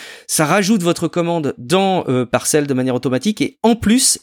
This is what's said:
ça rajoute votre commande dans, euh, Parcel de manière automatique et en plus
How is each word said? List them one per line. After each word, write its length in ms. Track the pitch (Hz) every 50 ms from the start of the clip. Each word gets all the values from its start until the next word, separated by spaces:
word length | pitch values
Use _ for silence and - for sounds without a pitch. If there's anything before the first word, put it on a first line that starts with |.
| - - - - - -
ça 180 | - - 156
rajoute 380 | 143 170 208 196 175 233 208 170
votre 240 | 175 165 - 170 151
commande 480 | - 175 170 170 170 170 147 131 - -
dans, 460 | 123 120 165 190 196 190 190 175 - -
euh, 160 | 131 127 123
Parcel 420 | - - 120 - - - 151 147 143
de 60 | 131
manière 220 | 127 127 131 123
automatique 440 | 123 - 135 127 127 - 208 214 -
et 180 | 143 - - _ -
en 140 | 226 240 233
plus 420 | - 202 226 262 - - - -